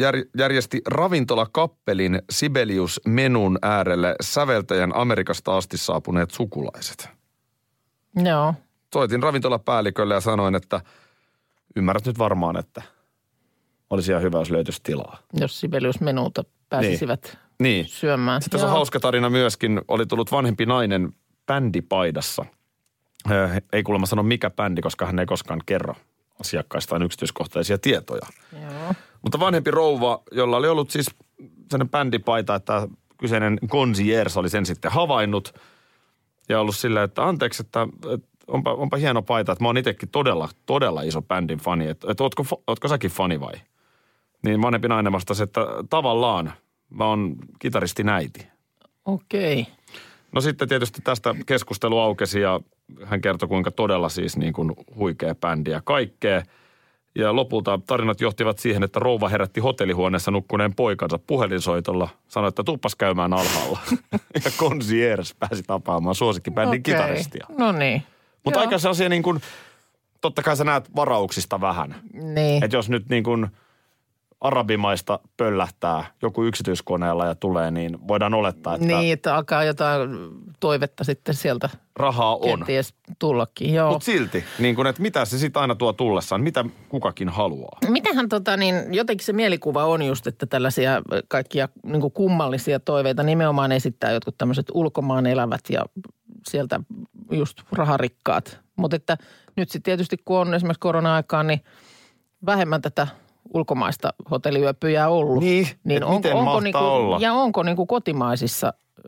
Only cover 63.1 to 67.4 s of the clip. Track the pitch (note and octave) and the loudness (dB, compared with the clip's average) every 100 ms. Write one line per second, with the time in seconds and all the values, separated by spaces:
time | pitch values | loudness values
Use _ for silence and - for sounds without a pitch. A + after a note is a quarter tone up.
63.1 | F2+ F2+ F#2 F#2 - C2+ - - B3 - | 0 0 0 0 0 -2 -6 -2 -4 -2
64.1 | G#3 - D#3 C#3 - D#3+ D3 A2 A2+ A#2+ | -6 -4 -4 -4 0 0 0 0 2 2
65.1 | G#2 F2 - G#2 G#2 F2+ F#2+ - E2+ F2 | 2 -4 -6 -6 -6 -4 -4 -2 -2 0
66.1 | F#2 A#2+ F#2+ - F2 A2 C3 B2+ D#3+ D3+ | 0 0 0 -4 0 0 0 0 0 0
67.1 | C#3+ D#3+ - | -2 -6 -10